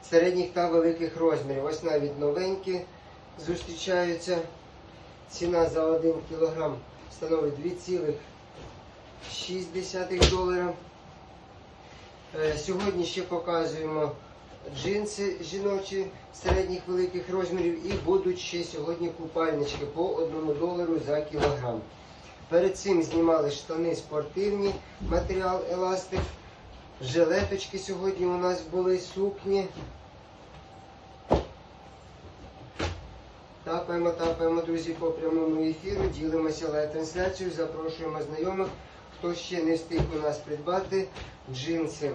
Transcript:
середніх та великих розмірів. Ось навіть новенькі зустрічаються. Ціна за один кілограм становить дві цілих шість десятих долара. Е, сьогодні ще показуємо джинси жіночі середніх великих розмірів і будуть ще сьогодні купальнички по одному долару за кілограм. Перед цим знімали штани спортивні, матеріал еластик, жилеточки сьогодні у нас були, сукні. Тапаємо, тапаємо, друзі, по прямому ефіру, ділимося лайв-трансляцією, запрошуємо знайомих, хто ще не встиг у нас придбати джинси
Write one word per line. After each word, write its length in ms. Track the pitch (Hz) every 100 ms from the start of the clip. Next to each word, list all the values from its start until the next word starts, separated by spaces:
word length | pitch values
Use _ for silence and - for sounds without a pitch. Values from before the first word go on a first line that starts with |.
| -
середніх 420 | 170 175 180 170
та 160 | 180 175
великих 480 | 165 165 160 160 165
розмірів. 480 | 165 143 135 135
Ось 180 | 147 156
навіть 360 | 165 151 143 143
новенькі 640 | 147 180 185 190 190 180 175 - - - - - 156
зустрічаються. 920 | 175 - 170 190 180 175 170 - 175 165 - - - - - - - -
Ціна 360 | - 175 170 160
за 180 | 160
один 300 | 160 160 165 160 -
кілограм 480 | 160 160 160 151 131 - - -
становить 500 | - 160 160 147 143
дві 80 | 170
цілих 440 | 180 - 180 151 143 - - - - - - - - - - -
шість 400 | - - 185 170
десятих 580 | 180 180 185 175 180 180
долара. 420 | 185 180 180 175 170 - - - - - - - - - - - - - - - 160
Е, 180 | 156 151
сьогодні 460 | 185 185 202 175
ще 180 | 165 185
показуємо 920 | 180 170 180 170 160 156 156 156 143 - - - - - 139 139
джинси 600 | 160 208 208 - 202 170
жіночі 640 | 165 196 202 196 190 196 185 - - -
середніх 380 | 185 185 185 185 180
великих 440 | 180 180 180 -
розмірів 560 | 185 175 180 170 165 190
і 60 |
будуть 460 | 196 147 190 185 180
ще 260 | - 175
сьогодні 440 | 165 156 151 170 170
купальнички 760 | 160 156 170 160 147 143 147 139
по 140 | 160 190
одному 460 | 165 160 156 156
долару 440 | 147 170 175 170 160 139
за 140 | 151
кілограм. 600 | 151 151 143 131 123 110 - - - - - - -
Перед 300 | 165 185 -
цим 240 | 202 175
знімали 480 | 156 165 165 160 143
штани 440 | - - 165 170
спортивні, 800 | 147 - 151 147 180 202 202 196 185 - - -
матеріал 500 | 170 180 185 185 185 170
еластик, 500 | 180 185 185 - 185 - - - - - - - -
жилеточки 760 | 131 160 160 190 196 196 - 190
сьогодні 480 | - 180 190 190 180
у 100 | 180
нас 260 | 180 180 160
були, 260 | 180 180 180
сукні. 680 | - 190 202 196 196 196 190 - - - - - - - - - - - - - - - - - - - - - - - - - - - - - - - - - - - - - - -
Тапаємо, 460 | 160 165 165 170 170
тапаємо, 520 | 165 165 165 165 165
друзі, 300 | 165 165 156
по 180 | 160 165
прямому 600 | 160 160 165 160 156 160
ефіру, 340 | 160 190 196 131
ділимося 540 | 139 156 160 156 151 156
лайв-трансляцією, 840 | 151 151 156 160 180 190 190 180 160
запрошуємо 640 | 156 160 160 160 160 156
знайомих, 460 | 147 156 180 190 190 - - - - -
хто 160 | 175
ще 280 | 170 - 180
не 120 | 160
встиг 260 | 165 - 160 151 156
у 60 |
нас 160 | 151 151
придбати 720 | - 147 151 185 190 190 190 - - - -
джинси 560 | 127 147 165 151 - 143